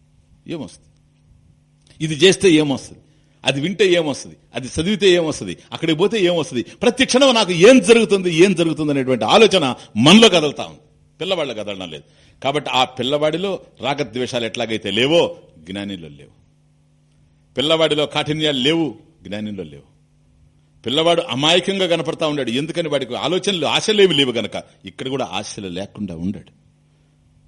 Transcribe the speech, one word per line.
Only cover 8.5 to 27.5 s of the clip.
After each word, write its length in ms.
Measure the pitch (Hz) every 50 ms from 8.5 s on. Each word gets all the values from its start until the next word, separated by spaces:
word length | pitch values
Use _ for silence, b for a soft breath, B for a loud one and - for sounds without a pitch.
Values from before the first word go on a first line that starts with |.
| 180
జరుగుతుంది 380 | 156 170 165 156 147 156 147 143
అనేటువంటి 320 | 139 131 127 127 113 110
ఆలోచన 500 | 107 156 208 220 196 180 185 151 127 113 B B B B
మనలో 320 | 104 123 151 185 220 226 214
కదలుతా 360 | 180 165 151 143 123 - 101
ఉంది, 160 | 82 73 - _ _ _ _ _ _ _ -
పిల్లవాళ్ళ 320 | 160 185 196 170 147 131 117
కదలడం 380 | 107 101 104 98 95 92 85
లేదు. 120 | 78 71 - b b b b b b b -
కాబట్టి 260 | 139 143 147 127 -
ఆ 140 | 123 127 -
పిల్లవాడిలో 760 | - - - 120 131 147 147 151 156 151 165 190 202 185 - - - _ -
రాగద్వేషాలు 640 | 101 131 147 135 143 110 107 127 127 113 - 120 117
ఎట్లాగైతే 460 | 110 - 120 117 110 110 107 - 101
లేవో 460 | 95 110 123 143 165 170 143 - - - - _ _ 80
జ్ఞానిలో 500 | 78 87 95 101 101 101 98 90 82 76
లేవు, 320 | 73 71 71 55 _ _ _ _ _ _ _ _ _ _ _ _ _ _ _ _ _ _ _ _ _ _ _ _ -
పిల్లవాడిలో 520 | 123 135 156 165 160 160 151 151 147 147
కాఠిన్యాలు 520 | 147 - 151 143 143 151 156 156 151 143 131
లేవు, 400 | 123 147 165 165 160 135 107 - - _ _ _ 92
జ్ఞానిలో 420 | 92 98 107 107 107 101 95 87
లేవు. 260 | 76 71 71 67 _ _ _ _ _ _ _ _ _ _ _ _ _ _ _ _ _ _ _ -
పిల్లవాడు 360 | 113 131 156 160 170 170 170 -
అమాయకంగా 640 | - 117 127 147 156 175 185 180 196 196 190 185
కనపడతా 400 | 170 170 165 151 160 156 - 170
ఉన్నాడు, 240 | 151 147 143 131 117
ఎందుకని 380 | 113 131 156 160 165 170 165 151
వాడికి 260 | 143 139 131 113 120
ఆలోచనలు 520 | 101 104 143 175 185 180 202 196 170 139
ఆశలేవి 480 | 113 123 151 - - 214 208 196 185 160
లేవు 180 | 143 139 123 113
గనక 300 | 117 104 98 - 90 - b b b b
ఇక్కడ 240 | 95 - - 135 131
కూడా 200 | 131 131 123 - 87
ఆశలు 360 | 101 110 - - 117 98 92
లేకుండా 480 | 87 92 101 - - 107 104 90 85
ఉండాడు. 360 | 80 87 95 104 - - _ _ _ _ _ _ _ _ _ _ _ _ _ _ _ _ _ _ _ _ _